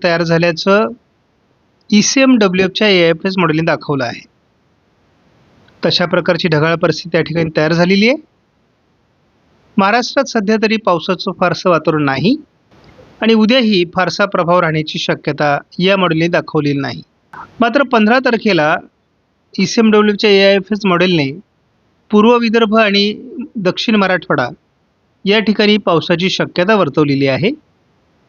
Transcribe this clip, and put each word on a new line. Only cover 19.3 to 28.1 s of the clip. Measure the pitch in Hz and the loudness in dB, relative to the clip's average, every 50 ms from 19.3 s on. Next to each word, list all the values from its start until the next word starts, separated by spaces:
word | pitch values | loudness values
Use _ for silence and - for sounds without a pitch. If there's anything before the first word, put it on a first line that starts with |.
| _ _ _ _ - - | _ _ _ _ -6 -4
ईसीएमडब्ल्यूच्या | 190 - - 240 220 220 208 208 214 208 208 202 - 214 | -4 -2 0 2 2 4 4 4 4 2 0 0 2 2
एआयएफएस | 196 196 196 196 202 196 190 - 214 196 208 | 4 4 4 4 2 2 0 -4 -4 -2 0
मॉडेलने | 190 175 170 180 185 175 160 139 135 147 190 - _ _ _ _ _ _ _ _ _ _ _ _ - | 0 0 2 2 2 2 0 0 -2 -6 -10 -18 _ _ _ _ _ _ _ _ _ _ _ _ 0
पूर्व | 208 208 208 233 247 | 2 4 4 4 4
विदर्भ | 240 233 226 214 233 233 202 214 | 2 0 0 0 0 0 2 2
आणि | 226 220 202 202 202 202 208 208 - - - - - 233 - - | 2 2 2 0 0 0 -2 -4 -8 -12 -16 -14 -14 -14 -12 -8
दक्षिण | 233 175 185 175 - - 240 220 | -4 -4 -2 -2 -2 -2 0 0
मराठवाडा | 208 196 185 185 165 - - 165 139 123 - - - _ _ _ _ _ _ _ _ _ _ _ _ - | 2 2 0 0 -2 -2 -2 -2 -2 -2 -4 -8 -14 _ _ _ _ _ _ _ _ _ _ _ _ -2
या | 190 208 220 | 0 0 2
ठिकाणी | 208 220 196 220 214 208 214 | 2 0 0 2 2 2 2
पावसाची | 214 - 196 170 156 - - 175 165 185 185 | 2 2 0 0 0 0 -2 -2 -2 -2 -2
शक्यता | - - 160 135 - 175 180 202 220 | -2 -4 -6 -4 -2 -2 0 2 2
वर्तवलेली | 202 175 143 - 160 151 143 139 135 139 | 2 0 0 0 0 0 0 0 0 0
आहे. | 135 131 123 160 226 302 - _ _ _ _ _ _ _ _ _ _ | 0 0 0 -2 -4 -4 -6 _ _ _ _ _ _ _ _ _ _